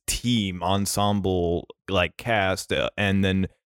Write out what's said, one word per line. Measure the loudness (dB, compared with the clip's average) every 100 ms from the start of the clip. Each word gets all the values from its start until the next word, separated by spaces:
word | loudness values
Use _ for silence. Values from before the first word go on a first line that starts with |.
| -6
team | -4 0 0 0 -2
ensemble, | 0 0 0 0 2 2 2 0 0 -2 -4 -14 -2
like, | 0 0 -2
cast, | -2 0 0 -2 -2
uh, | -2 -2 0
and | 0 2 2
then | 0 -2 -6 _